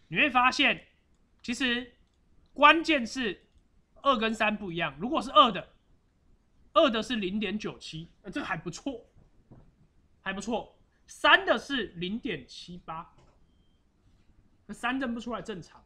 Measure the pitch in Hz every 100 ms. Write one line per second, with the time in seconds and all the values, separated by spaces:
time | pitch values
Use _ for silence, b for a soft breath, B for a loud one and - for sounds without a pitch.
0 | - 175 285 247 247 - 262 175 - _
1 | _ _ _ _ - 247 262 240 254 _
2 | _ _ _ _ _ - 285 320 320 294
3 | 226 262 226 165 _ _ _ _ _ _
4 | 277 254 220 220 214 214 202 165 160 139
5 | 220 311 214 294 247 175 - _ _ _
6 | _ _ _ _ _ _ _ 302 302 220
7 | 214 240 185 208 202 208 185 123 - 160
8 | 165 _ - 294 - 160 175 - 277 254
9 | - - - _ - - - _ _ _
10 | _ _ 190 190 214 214 - _ _ _
11 | - - 302 339 381 247 - 269 180 170
12 | 180 226 254 156 120 - - 175 - 160
13 | 175 _ _ _ _ _ _ _ _ _
14 | _ _ _ _ _ _ - 214 240 262
15 | 262 233 226 220 170 190 - -